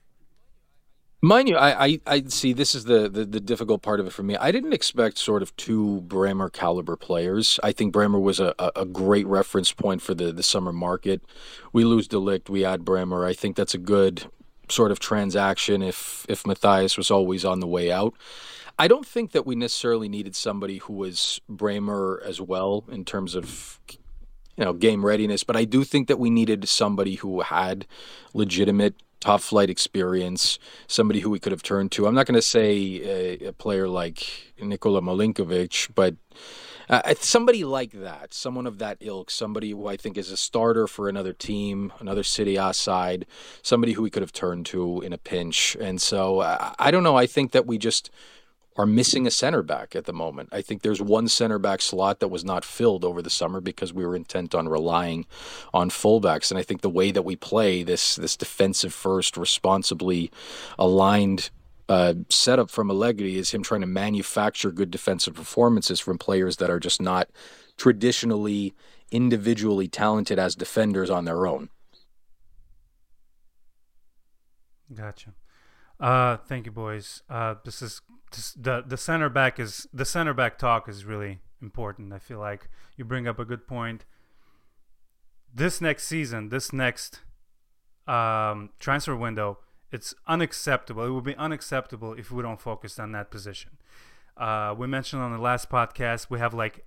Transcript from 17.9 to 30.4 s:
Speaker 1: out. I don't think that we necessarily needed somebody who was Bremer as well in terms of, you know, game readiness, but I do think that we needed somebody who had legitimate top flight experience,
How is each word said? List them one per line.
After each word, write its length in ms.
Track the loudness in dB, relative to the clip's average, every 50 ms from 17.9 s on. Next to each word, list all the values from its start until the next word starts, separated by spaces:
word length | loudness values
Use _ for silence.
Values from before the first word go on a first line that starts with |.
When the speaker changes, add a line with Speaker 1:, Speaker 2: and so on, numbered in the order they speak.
Speaker 1:
out. 220 | 0 0 0 -2 -4 -6 -14 -20 -18 -16 -16 -16 -18 -18 -18 -8 0 2
I 80 | 6
don't 200 | 6 6 6 4
think 260 | -2 -4 -4 -4 0 0
that 140 | 0 0
we 80 | 0 -2
necessarily 560 | -2 -2 -2 -4 -2 0 2 2 2 0 -4
needed 260 | -6 -6 -8 -8 -8
somebody 400 | -4 -4 -4 -4 -4 -4 -6 -8
who 160 | -8 -10 -10 -8
was 480 | -6 -6 -6 -4 -2 -2 -2 -4 -6 -8 -12
Bremer 720 | -6 -2 -2 -2 0 0 -2 -2 -2 0 0 -2 -2 -4 -6
as 160 | -8 -8 -8
well 460 | -6 -4 -2 0 0 0 0 -2 -2 -6
in 120 | -10 -10 -10
terms 280 | -6 -6 -4 -4 -4 -6
of, 460 | -6 -6 -8 -12 -14 -16 -16 -18 -20 -20 -20 -20 -20 -18 -18 -18 -16 -16 -18 -20 -20 -20 -18 -4 -2
you 60 | -2
know, 80 | -2 0
game 320 | 4 4 4 4 4 4
readiness, 360 | 2 2 4 2 0 0 -2 -2
but 140 | 0 0
I 80 | 0 2
do 200 | 4 4 2 2
think 220 | 4 2 0 2 2
that 100 | 2 2
we 100 | 4 4
needed 400 | 4 4 4 4 2 0 0 0
somebody 460 | 2 2 2 2 2 2 0 0 -2
who 260 | -4 -6 -4 -4 -4
had 460 | -2 0 0 0 0 0 -2 -6 -8 -14 -18 -20 -20 -20 -20 -20 -20 -8 -2
legitimate 640 | -2 0 0 2 2 4 4 4 4 4 2 0 -2 -10 _ _ _
top 200 | 2 4 4 4
flight 300 | 4 2 4 4 4 4
experience, 880 | 2 -2 -4 -2 0 -2 0 0 0 0 -2 -2 -2 0